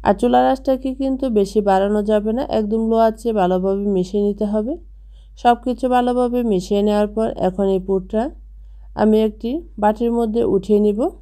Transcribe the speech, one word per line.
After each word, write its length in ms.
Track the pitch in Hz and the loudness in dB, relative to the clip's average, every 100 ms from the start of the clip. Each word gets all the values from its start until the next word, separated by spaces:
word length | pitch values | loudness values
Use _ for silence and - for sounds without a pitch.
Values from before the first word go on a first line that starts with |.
আর 100 | - 202 | 0 2
চুলার 280 | 240 247 262 | 2 4 4
আঁচটাকে 440 | 262 269 262 269 | 2 0 -2 -4
কিন্তু 300 | 262 269 262 262 | -4 -2 -2 0
বেশি 300 | 214 196 214 | 0 2 0
বাড়ানো 400 | 196 190 202 208 | 2 2 2 0
যাবে 280 | 208 214 208 | 2 0 0
না, 100 | 233 - | -4 -2
একদম 300 | 220 214 220 220 | -2 -2 -2 0
লো 80 | 226 | 2
আঁচে 280 | 226 226 233 | 2 0 -2
ভালোভাবে 520 | 214 180 185 190 196 202 | 0 2 2 0 0 0
মিশিয়ে 320 | 190 180 202 | 0 0 0
নিতে 220 | 202 202 208 | -2 -2 -2
হবে। 260 | 214 220 349 - - - - - - | -2 -4 -8 -12 -20 -20 -20 -20 -2
সব 180 | 240 240 | 0 0
কিছু 220 | 254 247 254 | -2 -2 0
ভালোভাবে 520 | 247 247 247 247 247 | 0 2 0 0 0
মিশিয়ে 380 | 233 190 185 208 | 0 0 0 0
নেওয়ার 260 | 208 208 208 | 2 2 0
পর 180 | 208 220 - | -2 -4 -2
এখন 280 | 185 185 196 | -2 0 0
এই 120 | 190 | 0
পুরটা 420 | 185 190 185 220 269 - - - - - - - | 0 -4 -2 -4 -4 -8 -20 -20 -20 -20 -14 0
আমি 200 | 214 214 | 2 4
একটি 300 | 220 214 233 302 - - | 2 -2 -6 -6 -8 0
বাটির 320 | 208 214 233 | 0 2 -2
মধ্যে 300 | 233 226 226 208 | 0 0 0 0
উঠিয়ে 340 | 196 185 208 | 0 2 2
নিব। 200 | 208 208 311 - | 2 0 -4 -4